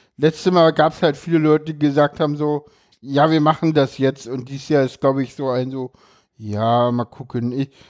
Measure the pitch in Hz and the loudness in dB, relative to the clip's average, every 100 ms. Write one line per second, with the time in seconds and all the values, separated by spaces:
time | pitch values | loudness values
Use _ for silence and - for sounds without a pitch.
0 | _ - 151 160 185 180 160 151 156 - | _ -2 0 0 0 4 4 4 0 2
1 | 165 147 - 165 156 151 151 151 147 143 | -2 -2 -2 0 2 2 0 -4 0 2
2 | 147 - 156 147 151 147 - _ _ _ | 0 0 -4 -2 -4 -4 -8 _ _ _
3 | 131 139 156 160 151 156 165 156 135 - | -4 2 2 4 2 0 0 2 0 0
4 | 131 135 113 127 123 139 - 147 131 - | -2 -2 -8 -10 -10 -12 -2 0 0 -2
5 | 139 135 127 - 135 127 127 135 127 _ | -2 -2 -4 -6 -4 -4 -4 -8 -12 _
6 | _ _ _ - 107 104 113 120 120 120 | _ _ _ -16 -8 -4 0 2 2 0
7 | 117 - 120 123 117 127 135 _ | -6 -10 -10 -6 -6 -6 -8 _